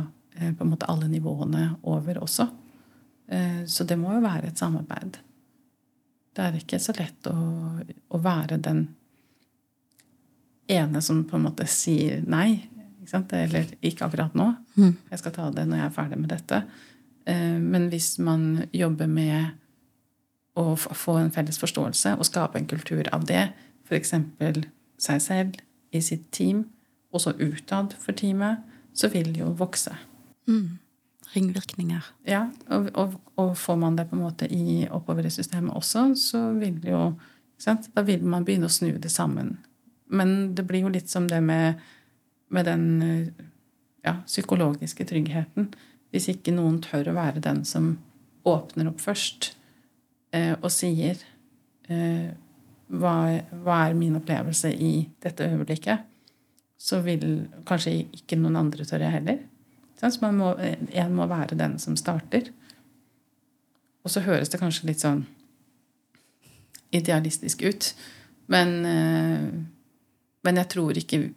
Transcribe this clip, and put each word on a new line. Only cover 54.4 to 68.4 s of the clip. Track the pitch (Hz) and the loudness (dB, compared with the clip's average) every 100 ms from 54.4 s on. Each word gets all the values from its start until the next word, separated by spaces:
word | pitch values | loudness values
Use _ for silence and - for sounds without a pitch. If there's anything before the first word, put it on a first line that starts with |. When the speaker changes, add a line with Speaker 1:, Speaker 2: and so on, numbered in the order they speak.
| 165 160 165 | 0 0 0
Speaker 1:
i | - 160 156 160 - | 0 2 2 0 -6
dette | 175 165 | -8 -4
øyeblikket?» | 160 160 147 156 202 220 - _ _ _ _ _ _ - | -2 0 -2 -2 0 -2 -2 _ _ _ _ _ _ -12
Så | - 185 | -2 0
vil | 175 165 156 156 156 - | 0 0 0 -2 -4 -10
kanskje | - 175 165 160 160 | -2 -2 0 -2 -4
ikke | - - 165 | -10 -2 2
noen | 160 165 | 2 4
andre | 156 147 147 | 2 0 -4
tørre | 160 156 | -2 0
heller. | 156 160 285 - - _ _ _ - | 0 0 -2 -4 -20 _ _ _ -2
Sant? | 240 | -2
Så | 240 | 0
man | 214 202 | 2 2
må, | 185 180 | 2 0
eh, | 180 165 160 | -2 -4 -4
en | 180 175 | -2 0
må | 180 170 | 0 0
være | 170 - 160 | 0 -2 0
den | 156 151 | -2 -2
som | - - | -4 -2
starter. | - 165 - 240 240 - - - _ _ _ _ _ _ _ _ _ _ _ _ | -2 -4 0 -2 -2 -8 -20 -20 _ _ _ _ _ _ _ _ _ _ _ _
Og | 180 | -4
så | 202 | -2
høres | 185 160 151 | 2 2 0
det | 175 | 0
kanskje | 180 160 160 | 0 0 -2
litt | 151 | 0
sånn | 147 143 135 - _ _ _ _ _ _ _ _ _ _ - - _ - _ | 0 0 -2 -12 _ _ _ _ _ _ _ _ _ _ -20 -20 _ -20 _
idealistisk | 175 165 156 156 - 175 - | 0 2 2 0 -2 -4 -2
ut, | 190 202 - - - - - _ | -2 -2 -4 -6 -16 -20 -20 _